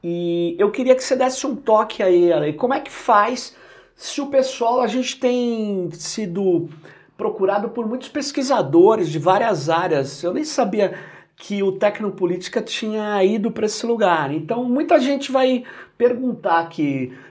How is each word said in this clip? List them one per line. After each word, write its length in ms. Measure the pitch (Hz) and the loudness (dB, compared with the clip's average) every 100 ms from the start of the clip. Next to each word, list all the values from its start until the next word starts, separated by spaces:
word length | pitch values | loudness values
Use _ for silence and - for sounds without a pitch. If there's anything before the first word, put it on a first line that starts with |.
e 520 | 170 170 175 170 170 170 | -6 -4 -2 -2 -2 0
eu 100 | 208 | 0
queria 260 | - 254 254 | 0 2 2
que 80 | |
você 120 | - 254 | 4 0
desse 300 | 254 254 277 | 0 0 -6
um 80 | 247 | -4
toque 480 | - 214 214 - | 2 2 2 0
aí, 300 | 196 175 175 | 4 4 4
Ale. 200 | 160 151 | 4 0
Como 200 | 151 247 | -2 -2
é 60 | 285 | -2
que 100 | 285 | -6
faz 640 | - - 214 214 254 - - - - _ _ | -10 2 4 4 -2 -10 -18 -20 -20 _ _
se 240 | - - | -10 -8
o 40 | 285 | 0
pessoal, 540 | 269 262 - 233 247 | 0 0 -2 0 0
a 60 | 240 | 0
gente 300 | 240 254 - | -2 -4 -2
tem 720 | 247 247 240 226 214 196 175 | 0 0 0 -2 -2 -4 -4
sido 760 | 151 - - 208 170 190 170 - - - - _ _ | -8 -10 -6 -6 -2 0 0 -2 -12 -20 -20 _ _
procurado 540 | - - 190 202 220 | -6 -2 0 0 -2
por 180 | - 220 | -6 -6
muitos 220 | 254 - | -6 -8
pesquisadores 1000 | 302 277 - 262 247 143 165 190 220 170 | -8 -6 -4 0 0 4 6 8 6 0
de 100 | 151 | 0
várias 520 | 170 190 226 175 139 | 2 4 2 0 0
áreas. 520 | 165 180 151 131 - | 0 2 0 -2 -4
Eu 100 | 170 | -4
nem 100 | 247 | -4
sabia 500 | 302 - 214 208 190 185 - - _ _ | -4 -2 -2 2 0 -2 -16 -20 _ _
que 280 | - 202 | -8 -2
o 80 | 196 | 0
Tecnopolítica 920 | 190 208 208 208 - 175 175 - - | 2 0 0 -6 -2 -2 -2 -4 -6
tinha 640 | - - 220 214 214 208 | -4 -6 -4 -4 -2 2
ido 260 | 190 220 214 | 2 2 -2
pra 140 | - 214 | -2 -4
esse 200 | - 233 | -4 -2
lugar. 460 | 233 202 170 139 | 2 2 2 0
Então, 300 | 156 - 233 247 | -4 -4 -4 -2
muita 340 | 247 330 330 | -2 4 4
gente 320 | 254 277 277 | 4 -2 0
vai 320 | 262 262 254 247 - - _ | 2 2 0 -4 -18 -20 _
perguntar 600 | 240 240 254 185 196 165 | 0 2 -4 -4 0 2
aqui, 520 | 165 - 147 135 127 - - | 0 -2 -2 0 -4 -10 -20